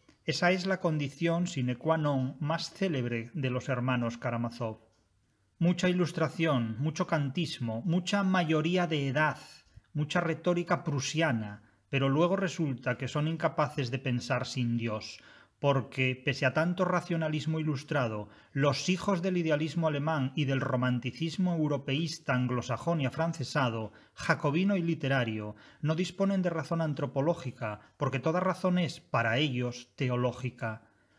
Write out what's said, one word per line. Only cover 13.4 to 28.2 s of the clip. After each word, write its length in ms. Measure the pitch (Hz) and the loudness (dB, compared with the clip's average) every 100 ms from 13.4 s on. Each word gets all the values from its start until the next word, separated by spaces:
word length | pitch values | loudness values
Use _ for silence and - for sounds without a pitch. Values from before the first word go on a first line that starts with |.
| 160 160 139 147 120 | 0 0 0 0 -2
de 80 | 131 | -2
pensar 480 | 135 120 - 123 123 | -2 -2 0 -2 0
sin 280 | 135 120 117 | -2 0 0
Dios, 460 | 113 107 - - - - - - | -2 -4 -8 -16 -20 -20 -20 -2
porque, 600 | 143 135 - - 131 127 - | 2 2 0 0 0 0 -2
pese 200 | 131 131 | 2 2
a 80 | |
tanto 300 | 156 165 180 | 4 0 2
racionalismo 800 | 175 180 175 165 160 156 151 160 | 2 0 0 -2 0 -2 0 0
ilustrado, 640 | 156 135 - 147 120 107 104 - - | 0 -2 -2 0 0 -2 -8 -14 -8
los 380 | 139 143 139 - | 2 2 2 0
hijos 320 | 180 - 180 | 0 2 0
del 160 | 185 180 | 2 0
idealismo 500 | 160 147 156 170 160 | 2 2 2 0 0
alemán 460 | 143 151 156 131 - | 0 0 0 0 0
y 80 | |
del 160 | 135 135 | 0 0
romanticismo 920 | 131 127 127 123 123 - 165 160 180 | 0 2 2 0 -2 -4 -4 0 0
europeísta, 800 | 170 151 139 139 139 165 - - | 2 2 0 0 -2 -2 -4 0
anglosajón 640 | 127 123 123 113 117 - 165 | 0 2 0 -2 -4 -2 0
y 60 | 131 | 0
afrancesado, 880 | - 165 160 127 156 127 113 107 - - | 0 -2 -2 -2 0 0 0 -6 -12 -20
jacobino 640 | - - 151 147 156 196 196 | -8 0 2 2 2 2 0
y 60 | |
literario, 720 | 170 143 135 135 117 107 107 - - - | 0 -2 0 0 0 -2 -6 -12 -18 -6
no 140 | 147 160 | -2 0
disponen 460 | 180 - 196 196 | -2 0 0 2
de 80 | 180 | 0
razón 320 | 165 139 165 | -2 -2 0
antropológica, 960 | 160 151 139 139 143 170 127 - 110 104 - - | 0 -2 -2 0 0 0 -4 -6 -8 -8 -12 -4
porque 240 | 135 | -2
toda 220 | 127 | 0